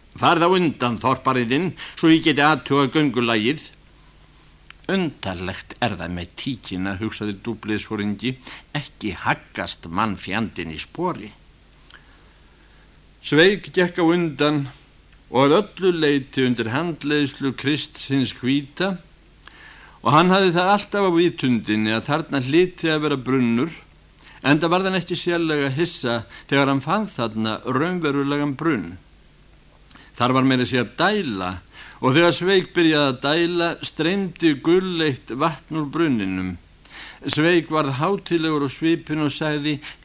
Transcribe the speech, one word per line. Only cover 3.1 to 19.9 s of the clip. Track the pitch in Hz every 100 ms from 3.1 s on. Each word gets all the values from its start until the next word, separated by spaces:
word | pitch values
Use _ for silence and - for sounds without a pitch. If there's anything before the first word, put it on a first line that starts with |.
| 120 117 113 110 156 - - - - - - - - - - - - -
„Undarlegt | 190 165 - 95 90 92 92 - - 120
er | 87
það | 85 87
með | 85 -
tíkina,“ | - 117 - 92 95 98
hugsaði | 110 - 104 98 120
dúbliðsforingi, | 110 104 104 - 107 104 98 117 127 - - -
„ekki | 147 - - 107
haggast | 82 117 156 - - 90 - 87
mannfjandinn | 87 110 92 - 101 107 - 80
í | 78
spori.“ | - - 175 - 104 - - - - - - - - - - - - - - - - - - -
Sveik | - 147 185 202 -
gekk | 185 175 175
á | 160
undan | 175 170 135 147 151 131 - - - - - -
og | 117 139
að | 175
öllu | 202 - 185
leyti | 170 147 143 131 - 127
undir | 120 110
handleiðslu | 131 175 147 143 147 139 - 135
Krists | - 135 147 - - -
hins | 139 117
hvíta, | - 123 143 139 - 190 175 - - - - - - - - -